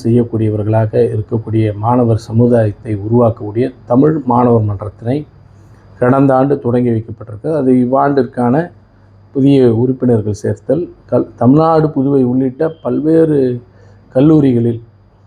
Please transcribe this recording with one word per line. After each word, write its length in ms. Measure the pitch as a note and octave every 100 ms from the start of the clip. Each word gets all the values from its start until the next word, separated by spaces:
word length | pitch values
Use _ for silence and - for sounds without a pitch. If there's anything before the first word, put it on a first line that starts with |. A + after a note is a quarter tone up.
செய்யக்கூடியவர்களாக 840 | A#2 A#2 A#2 A2+ A2 G#2+ G#2 A2 A2
இருக்கக்கூடிய 840 | B2 A#2 A2 G#2+ A#2 A2 A2 G#2+ G2+
மாணவர் 420 | A2 B2 A#2 A2
சமுதாயத்தை 800 | - A2+ A#2+ A#2+ G#2+ G2+ A#2+ G#2
உருவாக்கக்கூடிய 800 | G#2+ A#2 A#2 - G#2 G#2+ C3+ - -
தமிழ் 360 | B2 D3 D#3
மாணவர் 380 | C3 A#2+ A#2+ A#2
மன்றத்தினை 640 | G#2+ G2 G2+ - A2+ C#3+ D3 - - - - - - -
கடந்த 380 | B2 C3+ C#3 C3
ஆண்டு 220 | C#3 C#3
தொடங்கி 320 | A#2+ B2 A#2+
வைக்கப்பட்டிருக்கு. 680 | A2+ A2+ A2+ A2 G#2+ D3+ D#3
அது 160 | C3
இவ்வாண்டிற்கான 1000 | B2+ B2 C3+ C#3+ C#3 A#2+ - A#2+ C#3 F3 - _ _ _ - _
புதிய 420 | C#3+ C3+ C#3 B2
உறுப்பினர்கள் 580 | A2 B2+ C3 B2 A#2 G#2
சேர்த்தல், 600 | G#2 A2 G#2 - C#3+ F3+ - -
கல்-, 180 | B2+ - -
தமிழ்நாடு, 520 | A#2 D3 D#3+ D#3+ D#3
புதுவை 360 | D3 C3+ C#3
உள்ளிட்ட 440 | B2 B2+ C3 C3 D#3+ D#3+
பல்வேறு 800 | C3 B2+ D3+ E3 D#3+ D3 B2+ B2 - - - - _
கல்லூரிகளில், 680 | C3 D3+ D#3 C#3 A#2+ A#2 A2+ - _ _ _